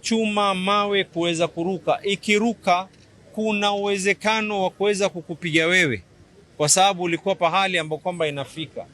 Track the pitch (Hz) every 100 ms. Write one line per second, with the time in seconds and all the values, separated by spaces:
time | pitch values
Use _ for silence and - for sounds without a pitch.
0 | - 226 220 208 202 185 185 208 202 202
1 | 185 170 170 165 170 170 170 185 - 139
2 | 202 196 - 208 226 226 - 175 190 -
3 | - - - - 214 208 202 202 202 202
4 | 190 190 208 220 214 208 185 - 202 202
5 | 196 180 - 170 175 156 160 185 165 107
6 | - - - - - - 151 185 190 185
7 | 180 170 196 190 170 180 190 180 156 151
8 | 180 175 156 143 131 - 156 117 87